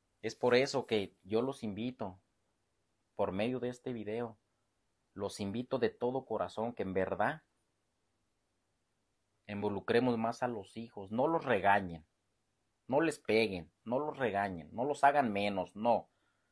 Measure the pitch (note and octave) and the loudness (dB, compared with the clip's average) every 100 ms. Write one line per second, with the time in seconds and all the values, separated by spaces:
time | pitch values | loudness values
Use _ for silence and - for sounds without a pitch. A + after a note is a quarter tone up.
0 | _ _ A2 - B2 B2 C#3 B2+ - A2 | _ _ -8 -2 4 4 4 0 0 0
1 | F#2+ - F#2+ A2 B2+ C3+ A2+ G2 A#2+ B2+ | 0 -8 -2 0 0 -4 -6 -6 -6 -6
2 | G2+ F#2+ _ _ _ _ _ _ _ _ | -8 -10 _ _ _ _ _ _ _ _
3 | _ - G2 F#2 A2+ B2+ B2 B2 - A#2+ | _ -4 -2 0 -2 -2 -4 -6 -8 -8
4 | G2+ A2 A#2+ A2 _ _ _ _ _ _ | -6 -6 -6 -10 _ _ _ _ _ _
5 | _ - G2 - G2+ G#2+ B2+ C3 A2+ - | _ -8 -6 -4 -4 -4 -4 -2 -2 -2
6 | B2 C3+ - G#2+ F2 - A2+ B2 F#2+ F#2+ | -4 -4 -4 -4 -4 -4 -6 -4 -4 0
7 | F#2 F#2 A2+ D#3+ _ _ _ _ _ _ | 0 0 -2 -4 _ _ _ _ _ _
8 | _ _ _ _ _ _ _ _ _ _ | _ _ _ _ _ _ _ _ _ _
9 | _ _ _ _ - G2+ G#2 G2+ - A#2 | _ _ _ _ -10 -4 -2 -2 2 2
10 | B2+ A#2 A2+ A#2 B2+ A2+ F#2+ - A2+ - | 4 2 0 -2 -4 -4 -10 -12 -12 -12
11 | G2 A2 D3 E3 C#3 G#2+ F#2+ G2+ F#2 E2 | -6 0 2 2 2 2 6 4 2 -8
12 | - _ _ _ _ _ _ _ - C3 | -14 _ _ _ _ _ _ _ -2 0
13 | D#3+ D3 - A2 A2 F#2 D#2 _ A2 B2 | 2 -2 2 2 2 0 -10 _ -4 -2
14 | D3+ C#3+ B2 G2 G2+ F2 D#2 F#2+ C3 C#3+ | -2 -2 -2 0 -2 -4 -8 -6 -4 4
15 | C#3 C#3+ B2+ G2+ G2+ G2 F2 G2+ A#2 G#2+ | 6 6 4 2 0 0 -4 -2 2 2
16 | - _ _ _ _ | 0 _ _ _ _